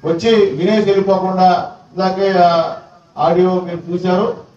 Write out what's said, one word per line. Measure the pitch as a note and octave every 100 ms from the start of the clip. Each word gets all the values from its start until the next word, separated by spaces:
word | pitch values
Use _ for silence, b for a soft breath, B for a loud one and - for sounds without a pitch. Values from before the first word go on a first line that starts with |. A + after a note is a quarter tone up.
| D#3+
వచ్చి | E3+ A3+ G#3+ G3 C#3+
వినేసి | F#3+ G#3+ G3+
వెళ్ళిపోకుండా, | G3 F#3+ F#3+ F#3 F#3 F#3 F3 - - -
ఇలాగే | F3 F#3+ F#3 G3 F3+ F3
ఆ | E3 D#3 - - - _ - D#3+
ఆడియో | F3 F#3 F#3 F3+
మీరు | E3+ E3
చూశారు | F3+ F3+ F3+ A3+ - -